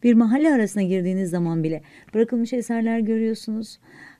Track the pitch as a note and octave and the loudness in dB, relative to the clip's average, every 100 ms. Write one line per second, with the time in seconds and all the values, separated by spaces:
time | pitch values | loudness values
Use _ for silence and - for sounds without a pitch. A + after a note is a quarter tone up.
0 | A#3+ A3+ A3+ C4 D#4 C4+ G#3 G#3 F#3+ F#3 | 4 4 6 4 4 2 0 -2 -2 0
1 | F3+ F#3 F#3+ F3 E3+ E3 D#3+ D#3 - - | -2 -2 -2 -2 -2 0 -2 -4 -10 -20
2 | - G#3+ A#3 A#3+ A#3 B3 A3 A#3 A3+ A3+ | -6 -2 0 0 -2 -4 -4 -2 -2 -2
3 | G#3+ A3+ A3+ A3 - A3 A3 - _ - | -2 0 -2 -4 -6 -8 -8 -16 _ -20
4 | - - | -20 -20